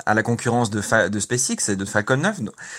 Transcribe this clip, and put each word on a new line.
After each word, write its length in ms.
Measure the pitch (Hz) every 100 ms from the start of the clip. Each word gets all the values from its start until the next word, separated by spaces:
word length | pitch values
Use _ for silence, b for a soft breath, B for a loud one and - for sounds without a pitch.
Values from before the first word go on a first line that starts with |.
à 100 | -
la 80 | 107
concurrence 460 | 113 117 123 117 113
de 140 | 104
Fa-, 260 | - 113 92
de 100 | 104
SpaceX 520 | - 123 - 233 -
et 40 |
de 100 | 95 98
Falcon 320 | 107 104 131
neuf. 180 | 185 196 107 - B